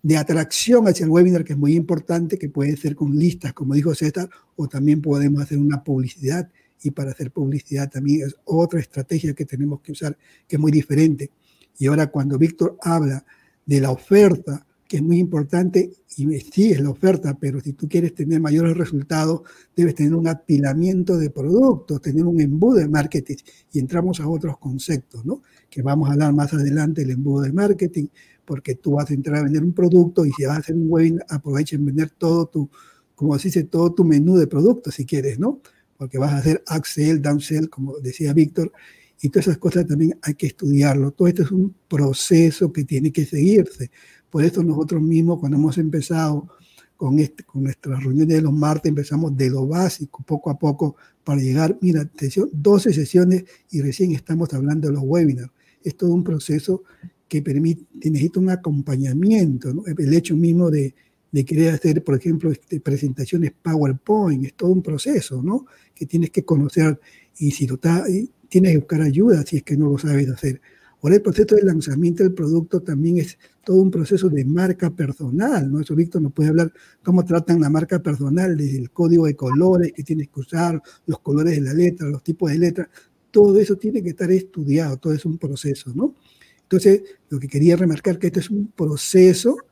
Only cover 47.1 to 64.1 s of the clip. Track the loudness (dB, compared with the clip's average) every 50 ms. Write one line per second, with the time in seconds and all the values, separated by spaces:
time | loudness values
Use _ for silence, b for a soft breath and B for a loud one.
47.1 | 2 2 0 0 _ -18 -20 _ -6 -6 -4 -4 -6 _ -8 -8 -8 -4 -4 -2
48.1 | 0 2 2 2 2 2 2 2 0 0 0 0 -2 -2 -2 -2 -2 -2 -4 -4
49.1 | -4 -4 -2 -2 -2 -2 -2 -2 0 -2 -4 -2 0 0 -2 -2 -2 -6 -14 -16
50.1 | -14 -20 -8 -8 -8 -6 -4 -6 -6 -2 -2 -2 0 0 -4 -4 -4 b b b
51.1 | b b _ -4 -2 -2 0 0 0 2 0 0 0 0 0 0 2 0 -2 -6
52.1 | _ -8 -8 -4 -2 -2 -2 -2 -4 0 4 4 4 4 4 2 0 0 -2 2
53.1 | 2 4 4 4 2 0 -2 b b b b _ -6 -4 -4 -4 -2 0 0 0
54.1 | -2 -4 -4 -4 -4 -2 -2 -4 -4 -4 -2 -2 -2 -2 -2 -2 -2 -2 -2 0
55.1 | 0 2 2 2 0 -2 -8 -14 _ _ _ _ _ _ _ -10 -6 _ -2 0
56.1 | 0 0 0 -2 -4 -6 -4 -4 -4 -4 -2 -4 -6 -6 B B B B B -20
57.1 | B _ _ _ -6 -6 -4 -2 -2 0 0 0 -2 -4 -8 _ _ -6 -4 -2
58.1 | 0 0 -2 -2 0 0 0 0 -2 -2 -4 -4 -4 -4 -2 -4 -4 -2 -2 -2
59.1 | -2 0 2 2 4 4 2 2 0 -4 -4 -6 -6 -6 -6 -8 -6 -2 0 2
60.1 | 2 2 2 2 0 2 2 2 2 2 2 2 2 0 -2 -4 _ _ _ _
61.1 | _ _ _ _ -2 -2 -2 0 2 2 2 2 2 0 0 0 0 0 0 0
62.1 | -2 0 0 -2 -2 0 0 -2 -2 -4 _ _ -10 -8 -4 -4 -4 -2 -2 -4
63.1 | -4 -6 -6 -4 -2 -2 -2 -4 _ _ _ -2 0 0 0 0 -2 -4 _ 0